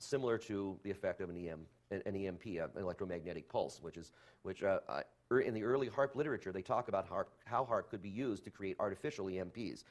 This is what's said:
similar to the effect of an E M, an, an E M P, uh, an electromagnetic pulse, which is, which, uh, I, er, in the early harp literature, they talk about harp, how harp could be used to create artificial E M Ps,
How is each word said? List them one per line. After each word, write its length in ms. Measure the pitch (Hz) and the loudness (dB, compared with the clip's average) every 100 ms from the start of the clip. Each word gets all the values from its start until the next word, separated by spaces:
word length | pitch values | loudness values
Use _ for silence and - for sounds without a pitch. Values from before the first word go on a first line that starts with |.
similar 380 | - 139 127 110 | -2 2 4 2
to 380 | - 101 98 92 | 0 -2 -2 -2
the 80 | 101 | -6
effect 300 | 95 92 87 | -2 -2 0
of 100 | 90 | -4
an 60 | 87 | -4
E 140 | 87 | -6
M, 100 | 80 80 _ - | -8 -12 _ -6
an, 100 | 98 | -4
an 120 | 104 98 | -2 -2
E 100 | 98 | -2
M 80 | |
P, 240 | 87 113 85 | -4 -4 -4
uh, 80 | 80 | -4
an 80 | - | -2
electromagnetic 640 | 92 87 92 87 85 82 - | -4 -2 -4 -4 -4 -8 -2
pulse, 320 | 120 - - | 0 0 -4
which 160 | 82 85 | -10 -10
is, 140 | 80 - - - | -12 -16 -20 -10
which, 220 | 98 92 | -8 2
uh, 160 | 98 95 - | 4 4 2
I, 140 | 64 - _ - | -4 -4 _ 4
er, 80 | 127 | 4
in 160 | 123 | 6
the 80 | 110 | 2
early 240 | 110 135 123 | 4 4 2
harp 300 | - 139 139 | 2 2 2
literature, 340 | 151 113 95 | 0 0 -2
they 120 | 92 | -4
talk 260 | 92 120 120 | 0 0 2
about 180 | 95 90 | 0 2
harp, 240 | 92 92 - | 0 -2 -6
how 200 | - 120 | -2 0
harp 260 | 127 107 - | 4 2 2
could 120 | 107 | -6
be 60 | 98 | -4
used 340 | 104 135 98 | -2 0 0
to 80 | 104 | -4
create 240 | - 98 90 | -6 -2 2
artificial 500 | 104 - 151 123 95 | 0 0 -2 -2 -2
E 80 | 92 | -2
M 120 | 90 | -4
Ps, 340 | 117 98 - - | -4 -6 -6 -12